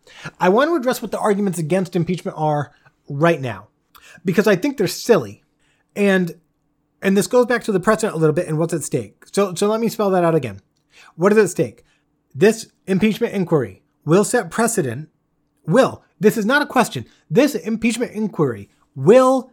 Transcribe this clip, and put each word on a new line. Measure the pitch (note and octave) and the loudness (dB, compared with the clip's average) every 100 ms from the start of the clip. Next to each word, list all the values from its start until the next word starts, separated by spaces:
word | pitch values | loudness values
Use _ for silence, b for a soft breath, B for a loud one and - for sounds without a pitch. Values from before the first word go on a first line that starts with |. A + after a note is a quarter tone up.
| _ B D#3 - | _ B -18 -2
I | F3+ | 2
want | G#3+ D4+ | 4 2
to | E4+ | 0
address | B3 A#3+ | -2 -4
what | G3+ | -6
the | G#3 | -4
arguments | G#3+ G3+ G3+ F3 | -2 0 -2 -4
against | D3+ F#3 F#3+ F3+ | -2 -2 -2 -2
impeachment | E3 F3 F#3+ - | -2 -4 -8 -4
are | D3+ D3 C#3 b b _ _ | -2 -2 -6 b b _ _
right | C#3+ E3 D#3 | 0 0 0
now, | C3 G2 G2+ _ _ B B B | -4 -10 -16 _ _ B B B
because | G3 F3+ G#3+ | -2 2 2
I | G3 | 2
think | D4 C#4 | 0 -2
they're | F#3 | -4
silly. | - - G3+ G#2 G#2+ _ _ _ _ _ | -4 2 2 2 -14 _ _ _ _ _
And, | - G3+ F#3+ F3 - _ _ _ _ _ _ | -2 0 0 -2 -8 _ _ _ _ _ _
and | G3 | 0
this | G3 F#3+ | 0 2
goes | B3 | 2
back | A#3+ A#3+ | 2 -2
to | - | -2
the | F#3+ | -2
precedent | G3 A3 F#3 | 0 0 -2
a | E3 | 0
little | D#3 | 0
bit | D3+ D3+ | 0 -4
and | D#3 | -4
what's | E3 | -2
at | E3 | -4
stake. | - C#3 G2+ _ - | -4 -6 -8 _ -8
So, | - G3 | -2 -2
so | E3+ G#3 | 0 -2
let | A3 | 0
me | A3+ | -4
spell | - G3+ | -2 0
that | F#3 | 2
out | E3+ | 2
again. | D#3+ A#2+ F#2+ _ _ _ b b - | 0 -2 -12 _ _ _ b b 0
What | F#3+ | 2
is | G#3+ | 4
at | F#3+ | 2
stake? | - B2+ - _ _ _ _ _ | 0 -4 -6 _ _ _ _ _
This | C3 G3 A3 - _ - | 2 2 2 -8 _ -4
impeachment | F#3+ G#3+ G3 A#3 | 0 0 0 -4
inquiry | G3+ E3+ D#3 G#2+ F#2+ _ _ | -4 0 0 -2 -10 _ _
will | D3 F3 | 2 2
set | G3+ B3 F3 | 2 -2 -2
precedent, | - A3+ G3+ C3+ A#2+ D#3 _ _ _ _ _ | -2 -2 -2 -4 -6 -12 _ _ _ _ _
will, | - G#3+ G3 - _ _ | 0 2 2 -2 _ _
this | G3+ A#3 | 0 2
is | |
not | G#3 C#4+ | 0 0
a | C#4+ | 0
question, | B3+ F#3+ C3 G#2+ b b | 0 0 -4 -12 b b
this | D#3+ C#4+ | 2 2
impeachment | G#3 G#3 A3+ A#3 A3+ B3 | 0 -6 -2 -2 -2 -6
inquiry | G#3 A3 G#3+ C#3+ G#2 G2 _ _ C#3 | -4 -6 -2 -4 -4 -14 _ _ -2
will | C#3 B3+ B3+ C4 C4 | 6 6 6 0 -4